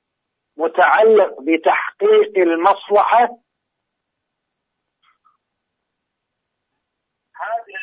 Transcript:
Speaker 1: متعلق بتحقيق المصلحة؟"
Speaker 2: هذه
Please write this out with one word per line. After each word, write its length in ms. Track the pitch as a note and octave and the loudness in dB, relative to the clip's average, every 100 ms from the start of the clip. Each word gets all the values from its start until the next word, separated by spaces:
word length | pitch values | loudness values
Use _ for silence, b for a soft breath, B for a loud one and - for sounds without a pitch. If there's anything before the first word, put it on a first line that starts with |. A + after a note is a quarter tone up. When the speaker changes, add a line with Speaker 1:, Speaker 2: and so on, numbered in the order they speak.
| _ _ _ _ _ - | _ _ _ _ _ -8
Speaker 1:
متعلق 840 | E3 F3+ E3+ E3 A3 G#3 F#3 - | -6 0 0 4 4 4 2 -4
بتحقيق 960 | D3+ D#3+ - - - - G#3 G#3+ G#3+ F#3+ | -4 -2 0 -2 -4 -4 0 2 2 0
المصلحة؟" 1040 | E3+ E3 F#3 G3 - G#3 F3+ A3+ A#3 - _ _ _ _ _ _ _ _ _ _ _ _ _ _ _ _ _ _ _ _ _ _ _ _ _ _ _ _ _ _ _ _ _ _ _ _ _ _ _ - | 0 0 0 -2 -2 0 2 2 0 -4 _ _ _ _ _ _ _ _ _ _ _ _ _ _ _ _ _ _ _ _ _ _ _ _ _ _ _ _ _ _ _ _ _ _ _ _ _ _ _ -14
Speaker 2:
هذه 400 | G3 A#3 - - | -10 -10 -10 -18